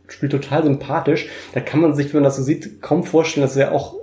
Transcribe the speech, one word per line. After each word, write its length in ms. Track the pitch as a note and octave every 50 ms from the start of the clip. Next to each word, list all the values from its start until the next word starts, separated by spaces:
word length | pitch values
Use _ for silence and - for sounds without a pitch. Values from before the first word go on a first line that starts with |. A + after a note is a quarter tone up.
| _
spielt 240 | - - - - C#3
total 320 | C#3+ C#3+ - - C#3+ D#3+ D#3+
sympathisch. 640 | D3 C3+ C#3 - - C#3 E3 - C#3 D#3 E3 - - - - - - -
Da 60 | C3
kann 220 | - - - D3+
man 120 | E3+ D#3+ C#3
sich, 200 | C#3+ C#3 - -
wenn 80 | D3+
man 40 | C#3
das 120 | C3+ C3+
so 60 | C3+ C3
sieht, 380 | C3 E3 - - - - -
kaum 220 | - - - - -
vorstellen, 380 | - - D#3+ D#3+ D#3+ - D3
dass 160 | C#3 B2 -
er 160 | C3+ C3+ - -
auch, 220 | - - - - G4+